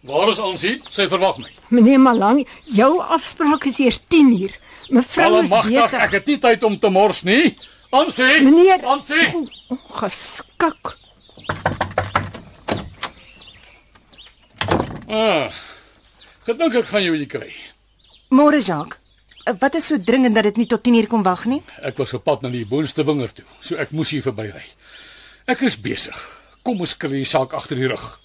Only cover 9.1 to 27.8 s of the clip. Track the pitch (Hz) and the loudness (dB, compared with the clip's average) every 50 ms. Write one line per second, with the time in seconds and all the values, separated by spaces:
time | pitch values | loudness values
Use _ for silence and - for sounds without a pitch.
9.1 | 285 320 339 - - 349 294 220 - - - _ 254 262 - - - - - 190 | 0 0 0 0 0 -4 -6 -8 -10 -20 -12 _ -12 -12 -12 -14 -10 -8 -8 -8
10.1 | - - - - - - - _ _ _ 349 330 - _ _ - - _ _ _ | -8 -8 -10 -8 -8 -10 -12 _ _ _ -2 -2 -2 _ _ -14 -14 _ _ _
11.1 | _ _ _ _ - - - - - - - - - - - - - - - - | _ _ _ _ -20 -20 -10 -10 -10 -6 -4 -6 -4 -4 -8 -6 -4 -6 -6 -4
12.1 | - - - - - - - - - - - - - - - - - - - - | -4 -6 -6 -6 -14 -18 -20 -20 -20 -20 -8 -8 -6 -6 -6 -12 -14 -14 -14 -14
13.1 | - - - - - - - - - - _ - _ _ _ _ _ _ _ _ | -14 -18 -20 -20 -20 -20 -20 -20 -20 -20 _ -20 _ _ _ _ _ _ _ _
14.1 | _ _ - - _ _ _ _ _ - - - - - - - - - - - | _ _ -20 -20 _ _ _ _ _ -8 -4 -2 -2 -2 -2 -6 -10 -16 -12 -6
15.1 | 214 220 220 220 190 156 135 113 - - - - - - _ _ _ _ _ _ | -4 -2 0 0 0 0 -2 -4 -8 -14 -18 -20 -20 -20 _ _ _ _ _ _
16.1 | _ _ - - _ _ _ - 233 247 330 330 226 247 220 - - 208 196 175 | _ _ -20 -20 _ _ _ -6 -4 -2 0 0 0 0 -2 0 -2 -2 0 0
17.1 | 165 156 147 135 - 139 - - - - - - - _ _ _ _ _ _ _ | -2 -2 -4 -6 -8 -10 -10 -10 -16 -20 -20 -20 -20 _ _ _ _ _ _ _
18.1 | - _ _ _ 262 262 294 294 294 302 226 180 175 147 147 - - - _ _ | -20 _ _ _ 2 4 4 4 4 2 0 -2 -4 -6 -6 -10 -14 -20 _ _
19.1 | _ _ _ _ - - - - 247 - - 277 277 330 - - 311 254 180 196 | _ _ _ _ -20 -10 -6 -6 -4 -2 -2 -2 -2 -2 -4 -2 -2 -4 0 0
20.1 | 240 269 262 247 214 226 214 208 208 226 233 - 240 214 _ 247 240 233 220 208 | 2 2 4 4 2 2 2 0 0 0 -2 -2 -2 -2 _ 2 2 4 2 2
21.1 | 226 226 196 185 180 175 - 226 254 285 - - - - - 143 127 - 135 - | 0 0 0 0 -2 -2 -4 -6 -6 -6 -6 -12 -20 -12 -12 -10 -6 -6 -6 -6
22.1 | - 120 - - 147 - - 135 123 123 117 101 117 143 160 139 - - 151 135 | -6 -6 -2 -2 -2 -2 -4 -8 -6 -6 -6 -4 -4 -4 -4 -4 -4 -4 -2 -2
23.1 | 151 147 127 110 - - - _ - _ - - 175 165 147 - 147 156 156 - | -2 -2 -4 -6 -10 -16 -20 _ -20 _ -12 -12 -8 -8 -8 -8 -6 -6 -6 -4
24.1 | 151 147 127 135 117 101 110 104 98 - - - - _ _ - - - - - | -4 -4 -4 -6 -6 -6 -10 -12 -12 -16 -20 -20 -20 _ _ -20 -20 -20 -20 -20
25.1 | - - - - - _ _ - 247 - 269 247 - 113 101 - - - - - | -20 -20 -20 -20 -20 _ _ -6 -4 -2 -2 -4 -4 -4 -8 -8 -8 -6 -8 -10
26.1 | - - - - - - _ _ _ _ _ 247 247 190 175 151 - - - 151 | -12 -16 -18 -20 -20 -20 _ _ _ _ _ -6 -6 -4 -4 -6 -8 -8 -8 -6
27.1 | 139 139 135 127 - 143 131 131 - 143 - - 151 127 | -6 -6 -6 -2 -2 -2 -2 -2 -6 -12 -10 -8 -6 -4